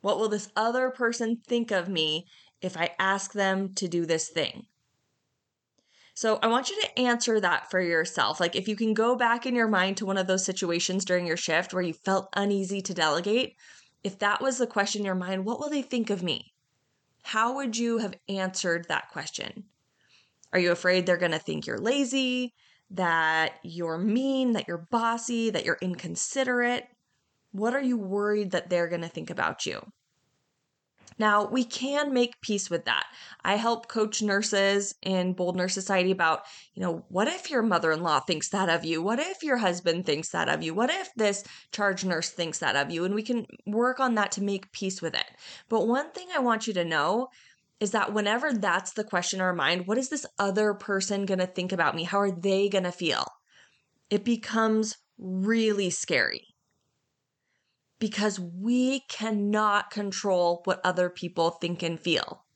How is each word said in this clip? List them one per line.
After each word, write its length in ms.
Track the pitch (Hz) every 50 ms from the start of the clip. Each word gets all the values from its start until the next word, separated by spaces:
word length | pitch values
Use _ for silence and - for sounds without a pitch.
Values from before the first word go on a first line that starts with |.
What 180 | - 196 208 156
will 100 | 220 220
this 200 | 208 208 196 - _
other 360 | - 214 226 233 254 254 254
person 500 | 254 - 247 233 233 - 240 226 233 233 _ -
think 240 | 247 240 233 226
of 180 | 214 190 170 180
me 380 | 196 165 156 156 151 156 185 _ - - - _ _ _
if 160 | - 185 - 175
I 180 | 170 175 - -
ask 340 | 185 190 196 196 196 - -
them 400 | 208 196 190 190 190 196 190 190
to 140 | - - 180
do 180 | 165 175 170
this 240 | 160 165 160 - -
thing?" 380 | - 170 147 - - - - _ _ _ _ _ _ _ _ _ _ _ _ _ _ _ _ _ _ _ _ _ _ _ _ _ _ _ _ - _
So 240 | - - 220 214 - -
I 40 | 226
want 220 | 226 247 262 -
you 100 | 392 415
to 180 | 427 - - -
answer 400 | 254 247 240 233 240 - 226 214
that 320 | 196 180 175 - - -
for 80 | - 185
yourself. 600 | 185 175 170 160 160 - - - 120 104 - -
Like, 160 | 180 175 -
if 120 | - 185 214
you 80 | 214
can 180 | 208 226 220 214
go 220 | 214 220 233 247
back 320 | 233 247 233 226 240 - 262
in 80 | 240
your 120 | 247 233 220
mind 300 | 214 185 185 190 196 190
to 80 | 220
one 120 | 190 196 196
of 100 | 190 185
those 180 | 185 190 190
situations 600 | - 185 - - 170 170 170 175 - 185 190 -
during 200 | - 185 180 175
your 120 | 170 160 170
shift 360 | - - 165 160 185 185 -
where 100 | 185 180
you 100 | 175 165
felt 360 | - _ - 190 196 190 - -
uneasy 480 | - 202 202 202 196 196 180 202 196 190
to 100 | - 185
delegate, 600 | 160 165 156 147 160 175 202 208 240 262 - - _ - - - - - _ _ _ _
if 160 | 196 190 -
that 220 | 214 202 208 -
was 180 | - 269 254 240
the 80 | 254 233
question 340 | - 208 196 214 - 208
in 40 | 208
your 100 | 196 185
mind, 300 | 185 180 180 190 190 190
"What 140 | 208 240 -
will 100 | 294 302
they 120 | 302 285
think 300 | - - - 240 226 220
of 100 | 202 185
me?" 320 | 175 180 139 - - - _ _ _ _ _ _ _ _ _ _ _ _ _ _ _
How 300 | - - 220 226 233 262
would 240 | 277 277 247 220 233
you 200 | 233 233 233 226
have 180 | 220 196 185 - _ -
answered 560 | 196 190 190 185 185 - - 185 170 170 170 -
that 220 | 160 - - -
question? 600 | - 156 143 151 - - - - - - - _ _ _ _ _ _ _ _ _ _ _ _ _ _ _ - _ -
Are 60 | 185
you 120 | 180 175
afraid 340 | 175 175 - 185 185 185 175
they're 120 | 180 180 170
gonna 200 | 180 170 160 160
think 300 | - - 160 156 - -
you're 100 | - 107
lazy, 800 | - 220 269 285 277 240 254 269 262 254 254 254 254 247 _ _ _ _ _ _ _ _
that 680 | 190 180 185 170 165 165 160 160 160 160 160 - - - _
you're 340 | 175 165 170 170 165 160 165
mean, 560 | 180 220 208 247 262 269 269 262 262 254 233
that 120 | 208 -
you're 220 | - 170 175 170 -
bossy, 600 | - 233 226 233 233 233 233 - 240 233 226 226
that 160 | 202 - -
you're 120 | - 165 -
inconsiderate? 1040 | - 185 180 - - 170 170 - - - - 277 262 254 254 240 240 240 247 240 - - _ _ _ _ _ _ _ _ _ _ _ _
What 240 | - 190 208 226 240
are 60 | 277
you 160 | 277 254 247 233
worried 540 | 202 185 190 208 208 208 208 208 208 190
that 180 | 185 175 - 175
they're 180 | 180 175 170 165
gonna 220 | 175 170 170 165
think 200 | - 170 160 -
about 360 | 170 175 - 80 - - -
you? 260 | - 71 55 - - - _ _ _ _ _ _ _ _ _ _ _ _ _ _ _ _ _ _ _ _ _ _ - - _
Now, 260 | 220 214 208 208 208
we 200 | - - 262 247
can 480 | 233 - - 247 269 285 294 294 285 269
make 260 | 247 240 240 240 _
peace 280 | - - 214 202 - -
with 160 | 170 170 -
that. 220 | - 113 76 - - - - - - - - -
I 120 | - 196
help 320 | 208 226 233 220 220 226 -
coach 340 | - 226 214 214 214 -
nurses 720 | 214 208 196 196 214 - - 196 196 196 196 202 202 196 - _
in 320 | - 190 190 185 180 185 185
Bold 220 | 185 180 175 180
Nurse 180 | 185 180 185 185
Society 380 | 196 190 - 202 190 180 185
about, 320 | 190 185 180 160 156 - - - - - - _ _
you 60 | -
know, 240 | 185 180 165 165 - _
what 180 | - 180 208 269
if 220 | 349 370 - -
your 140 | 311 247 226
mother-in-law 580 | 226 190 165 160 160 156 156 170 170 151 135
thinks 280 | - - 180 151 147 -
that 200 | - 196 190 175
of 160 | 165 170 165
you? 160 | 160 165 160
What 180 | 165 196 226 240
if 220 | 311 359 381 381
your 160 | - 302 269 240
husband 480 | 226 185 175 180 180 175 160 170 185
thinks 240 | - 151 143 160 -
that 180 | - 170 165 -
of 160 | 151 156 165
you? 120 | 160 160
What 160 | 190 233 269
if 180 | 330 381 381 370 -
this 280 | 240 220 208 202 196 - - - - - _
charge 340 | - - 208 202 190 185 185
nurse 240 | 185 175 160 165 -
thinks 300 | - - 170 165 151 -
that 160 | - 143 -
of 160 | 139 139 156
you? 120 | 170 165 170
And 120 | 185 196
we 80 | 214 214
can 240 | 220 247 233 214 - - - -
work 340 | - 208 220 240 247 254 254
on 140 | 269 254 233
that 160 | 214 208 196 -
to 100 | - 196
make 280 | 202 202 196 196 -
peace 300 | - - 202 185 185 -
with 140 | - 165 165
it. 100 | - - - - - - - - - - _
But 180 | 226 226 175 226
one 240 | 240 262 294 311
thing 160 | - 370 359 359 359
I 60 | 311
want 280 | 262 240 226 214 220 226
you 60 | 208
to 120 | 180 170
know 440 | 170 160 156 143 165 196 226 254 254 _ - - _ _ _ _ _ _ _
is 120 | 220 196
that 220 | - 220 202 - 208
whenever 400 | 214 208 202 214 240 269 311 262
that's 400 | 220 190 196 170 185 190 - -
the 100 | - 214
question 360 | 214 - 180 180 - - 190
in 40 | 185
our 100 | 185 180
mind, 340 | 170 139 139 170 185 180 185
"What 100 | 214 247
is 120 | 269 254
this 160 | 302 277 - - _ -
other 340 | 202 196 190 214 214 214 208
person 520 | 202 - - 202 190 190 190 202 196 196
gonna 220 | 190 196 185 180 185
think 240 | 185 - 180 180
about 240 | 185 175 165 147 -
me? 80 | 165 165
How 160 | 180 - 202
are 120 | 202 202
they 380 | 190 170 170 196 190 190 202 202
gonna 220 | 190 196 180 180
feel?" 340 | 180 - 180 160 117 62 - - - _ _ _ _ _ - _ _ _ _ _ _ _ _ _
It 140 | 208 202 202
becomes 760 | 233 240 220 220 - 214 220 226 220 220 220 220 214 - - _ _ _ _
really 720 | - 185 185 185 190 208 226 226 226 220 208 202 202 180
scary 640 | 170 - - - 170 131 104 65 - - - _ _ _ _ _ _ _ _ _ _ _ _ _ _ _ _ _ _ _ _ _ _ _ _ _ _ _ _ _ _ _
because 400 | 226 214 - 202 208 214 202 196
we 600 | 180 170 170 180 196 226 240 247 254 254 269 269
cannot 880 | - _ - - 208 226 220 208 202 202 208 214 214 214 202 208 202 -
control 720 | - 208 208 202 185 - - 202 185 180 175 170 175 175 175
what 140 | 190 180 185 -
other 260 | 180 180 175 180 180
people 420 | 175 - - 170 175 - 165 165
think 300 | 165 - - 170 175 165
and 180 | 175 165 170 160
feel. 460 | - 175 165 - - - - - _ _ _